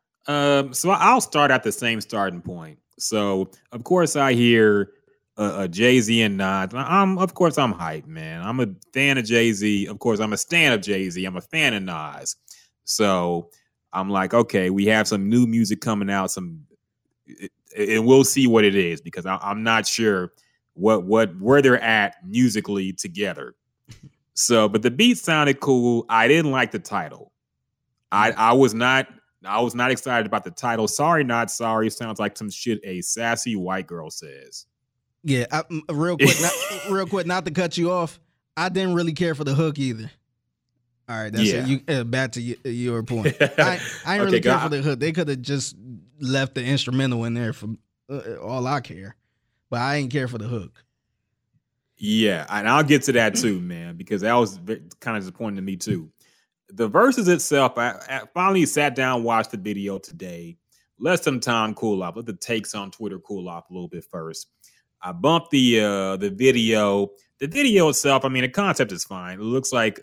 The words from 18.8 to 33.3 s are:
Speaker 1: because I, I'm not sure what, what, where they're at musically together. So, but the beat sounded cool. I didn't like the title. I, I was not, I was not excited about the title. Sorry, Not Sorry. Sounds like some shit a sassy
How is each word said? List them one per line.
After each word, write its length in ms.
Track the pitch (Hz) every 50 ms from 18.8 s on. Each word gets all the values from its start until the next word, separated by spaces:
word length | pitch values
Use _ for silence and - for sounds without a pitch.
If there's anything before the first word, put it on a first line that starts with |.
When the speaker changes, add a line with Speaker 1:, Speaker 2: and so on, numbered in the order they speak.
| 90 85 82 78
Speaker 1:
because 260 | - 85 - 90 85
I, 100 | 92 92
I'm 260 | - - 101 101 107 110
not 240 | 113 113 110 104
sure 460 | - - - 113 107 101 92 90 - - _ _ _ _ _ _ _ _
what, 300 | 85 90 110 110 101 90
what, 320 | 92 107 113 113 98 82 92
where 220 | 95 113 135 143 135
they're 180 | 131 123 117
at 360 | 113 113 113 107 101 101 - - 90
musically 680 | 92 104 120 127 120 98 107 - 104 101 98 95 95 90
together. 640 | - - 98 82 - 104 95 82 73 67 60 - _ _ _ _ _ _ - - - - - _ _ _ _ _
So, 340 | - - - 120 113 107 104
but 140 | 101 107 107
the 80 | 123
beat 280 | 120 139 220 247 240 -
sounded 420 | - - 160 156 147 143 139 139
cool. 440 | - 139 131 123 120 120 120 117 113 -
I 200 | 113 113 113 120
didn't 220 | 143 165 165 147 135
like 180 | 131 123 117 -
the 60 | 107
title. 540 | - - 107 95 82 71 - - - - _ _ _ _ _ _ _ _ _ _ _ _ _ _ _ _ 95
I, 200 | 101 107 113 113
I 200 | - 110 117 120
was 200 | 135 135 123 107
not, 320 | 113 120 127 131 131 131 - - _ _ _ _ _ -
I 160 | 92 101 110
was 140 | 120 120 113
not 160 | 120 123 127 127
excited 340 | 120 - 135 123 117 110
about 160 | 104 110 110 -
the 80 | -
title. 380 | 85 - - 120 117 110 110 104
Sorry, 340 | - - 147 160 170 156 143
Not 280 | 123 120 117 117 104
Sorry. 400 | - - 117 113 110 110 113 110
Sounds 280 | - - 120 113 107 101
like 180 | 104 101 -
some 140 | - 110 104
shit 300 | 92 - - 120 113 101 -
a 200 | 101 92 90 87
sassy 520 | - - 113 117 117